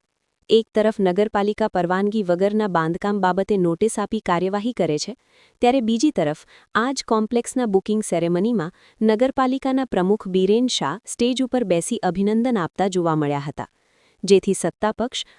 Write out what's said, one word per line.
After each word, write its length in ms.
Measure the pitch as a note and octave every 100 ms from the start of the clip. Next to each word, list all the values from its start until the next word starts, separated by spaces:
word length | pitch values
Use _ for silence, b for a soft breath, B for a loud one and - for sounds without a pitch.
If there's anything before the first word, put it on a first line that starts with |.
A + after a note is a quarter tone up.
| _ _ _ _ -
એક 160 | A3 A3
તરફ 280 | A3 G#3+ A3
નગરપાલિકા 680 | F#3+ F3+ G#3+ G#3 G3+ G#3 A3
પરવાનગી 520 | F#3 F3 F#3 G3+ A3
વગરના 440 | F3+ F3 G3 G#3+ G#3+
બાંધકામ 500 | F3 D#3+ E3+ G3+ G#3
બાબતે 340 | F#3 F3+ F#3+ G#3
નોટિસ 360 | F3 E3 A3 -
આપી 240 | G3+ A3
કાર્યવાહી 520 | - F3 F#3 G3+ A3
કરે 240 | A#3 E3 D3+
છે, 160 | - - b b b b
ત્યારે 180 | A#3+ C4+
બીજી 300 | A3 A3+ D4+
તરફ 300 | - D3+ D#3 - b b G#3
આ 140 | B3
જ 120 | C4+ -
કોમ્પ્લેક્સના 600 | A3 G#3+ A#3 - C4 A#3+
બુકિંગ 340 | F#3+ - G#3+
સેરેમનીમાં 680 | - E3+ E3+ F3 G#3+ A3+ D#3+ b b b
નગરપાલિકાના 840 | A3 G#3+ C4 - B3+ C4 C4+ C4 C4
પ્રમુખ 400 | F#3+ F3+ G#3+ F#3+
બિરેન 400 | F#3 F#3 A3 B3
શાહ 280 | - C#3 F3+ -
સ્ટેજ 380 | - B3 B3+
ઉપર 220 | C4 B3+ G3+
બેસી 340 | E3+ - A#3
અભિનંદન 580 | F3+ F3 G3 A3+ B3 A3
આપતા 300 | D#3+ - G3
જોવા 260 | F3+ E3+ D#3
મળ્યા 300 | D3 C#3+ C#3+
હતા, 240 | - A2+ _ _ _ _ _
જેથી 320 | F#3+ G3 - F#3+
સત્તાપક્ષ 680 | F3 - G#3+ - A#3 - b